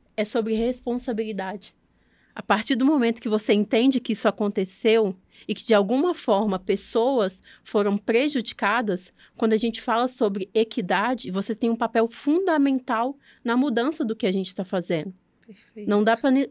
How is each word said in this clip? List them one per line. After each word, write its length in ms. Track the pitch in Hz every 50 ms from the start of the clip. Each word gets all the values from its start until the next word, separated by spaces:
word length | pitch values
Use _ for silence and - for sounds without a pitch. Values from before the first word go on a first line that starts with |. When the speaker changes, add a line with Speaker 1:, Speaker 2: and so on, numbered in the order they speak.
| _ _ _ -
Speaker 1:
É 80 | 208
sobre 300 | 208 - 247 214 226 220
responsabilidade. 1200 | 214 226 240 254 247 - 247 240 247 247 - 240 208 226 214 220 190 190 190 202 190 - - _ _ _ _ _ _ _ _ _ _ _ _ -
A 60 | -
partir 340 | - - 202 202 214 - 277
do 80 | 220 262
momento 380 | 269 320 285 240 233 233 233
que 80 | - 233
você 240 | 208 214 214 - 220
entende 460 | 208 208 - - 220 240 269 262 254
que 140 | - - 220
isso 140 | - - 226
aconteceu 880 | 190 - 214 202 202 - 190 185 - - - 226 220 226 220 190 - - _ _ _ - - -
e 60 | 214
que, 100 | - -
de 100 | - 226
alguma 420 | 202 202 190 240 262 311 359 339
forma, 420 | - - - 214 196 220 214 190 185
pessoas 840 | 185 - 220 202 - - - 233 226 254 277 254 208 185 185 - _ - - - _
foram 320 | - - 214 202 208 208
prejudicadas, 1200 | 202 - - 220 233 277 302 302 262 220 - - - - 196 214 240 247 202 185 185 - - _ _ - _ _ -
quando 160 | 233 220 220
a 40 | -
gente 220 | 220 233 226 -
fala 280 | - - 226 226 247 254
sobre 420 | - - 262 208 196 208 190 -
equidade, 800 | - 220 226 226 - - 196 175 196 180 202 240 262 - - -
você 240 | 185 196 202 - 220
tem 160 | - - 233
um 60 | 226
papel 320 | 226 240 226 - 233 226 233
fundamental 1080 | 233 - - 285 294 349 392 370 320 302 277 277 269 262 - - 247 220 233 262 285 _ _ _ _ _ -
na 120 | 240 233
mudança 480 | 247 262 294 226 233 233 277 320 - 311
do 120 | 214 226
que 100 | 226 -
a 60 | 196
gente 240 | 185 196 190 - -
tá 100 | - 190
fazendo. 480 | - - 185 170 - 180 160 151 196 185 _ _ _ _ _ _
Speaker 2:
Perfeito. 420 | - 208 - _ _ - 220 208 -
Speaker 1:
Não 160 | 208 208 214
dá 140 | 220 226 226
pra 140 | - 277
ne-, 180 | 262 269 277 -